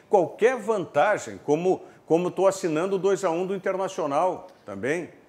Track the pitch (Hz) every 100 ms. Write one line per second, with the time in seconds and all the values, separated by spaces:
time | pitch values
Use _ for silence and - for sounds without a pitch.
0 | - 208 156 - 226 254 202 214 160 143
1 | 180 185 117 98 - 151 180 175 - -
2 | - 160 175 175 190 190 180 156 185 196
3 | 185 190 190 165 185 196 196 185 190 190
4 | 156 143 185 156 - - - 98 113 165
5 | 151 -